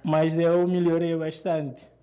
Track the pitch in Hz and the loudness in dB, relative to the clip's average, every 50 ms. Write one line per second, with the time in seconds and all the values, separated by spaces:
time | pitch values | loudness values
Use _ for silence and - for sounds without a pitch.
0 | - 151 156 156 160 160 160 165 170 165 170 175 180 180 180 180 175 170 165 165 | -2 0 2 2 2 2 2 2 2 2 4 2 2 2 0 0 2 2 2 0
1 | 170 165 165 160 156 156 156 - - 185 165 156 147 135 123 - - - _ _ | 0 -2 -2 -4 -4 -6 -8 -6 -4 -4 -2 -2 -4 -6 -10 -14 -20 -20 _ _